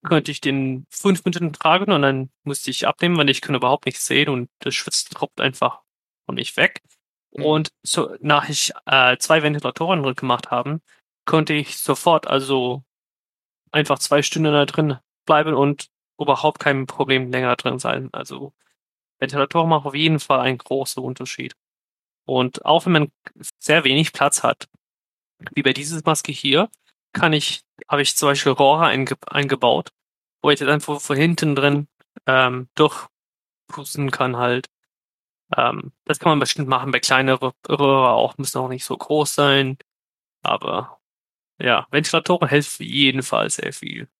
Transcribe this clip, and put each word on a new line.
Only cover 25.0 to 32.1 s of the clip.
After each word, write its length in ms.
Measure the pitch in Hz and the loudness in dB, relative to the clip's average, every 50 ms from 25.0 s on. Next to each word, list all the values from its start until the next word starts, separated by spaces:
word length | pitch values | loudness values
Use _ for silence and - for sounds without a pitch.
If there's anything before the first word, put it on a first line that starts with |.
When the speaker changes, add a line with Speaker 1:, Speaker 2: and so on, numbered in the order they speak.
| _ _ _ _ _ _ _ _ - - - | _ _ _ _ _ _ _ _ -18 -8 -6
Speaker 1:
wie 60 | - 143 | 0 0
bei 80 | 131 131 | 0 0
dieses 320 | - 143 147 165 160 156 | 0 -4 -6 -8 -2 0
Maske 260 | - 156 - - - | 0 0 0 -2 -8
hier, 400 | 139 - - 143 135 151 202 233 _ _ _ _ _ _ _ _ _ | -10 -4 0 2 2 2 2 0 _ _ _ _ _ _ _ _ _
kann 200 | - - 165 156 | 0 2 2 2
ich, 300 | 151 147 - - - _ _ _ - - _ | 2 0 -2 -6 -8 _ _ _ -20 -6 _
habe 140 | - 143 143 | -2 0 0
ich 140 | - - | 0 0
zum 120 | - - 143 | 2 2 2
Beispiel 240 | 143 139 - 143 131 | 2 4 2 0 4
Rohre 340 | - 143 139 147 156 170 | 4 6 4 6 4 4
einge-, 300 | - - 131 135 123 131 - - | 2 2 0 -2 -2 -6 -8 -8
eingebaut, 640 | - - 139 143 135 135 131 - 120 123 165 - - _ _ _ _ _ _ _ _ _ _ | -6 -4 -2 0 0 -2 2 2 2 2 2 -2 -6 _ _ _ _ _ _ _ _ _ _
wo 100 | - 147 | 2 2
ich 100 | 147 139 | 2 2
jetzt 80 | 147 131 | 2 0
einfach 320 | 151 151 - - 147 143 | 0 0 0 -4 -8 -8
von 160 | - - 147 | -4 -4 0
hinten 400 | 135 156 170 170 - - 156 143 | 2 2 2 2 2 0 0 0
drin, 320 | 135 139 143 143 147 147 _ _ _ _ _ | 2 2 2 2 0 -2 _ _ _ _ _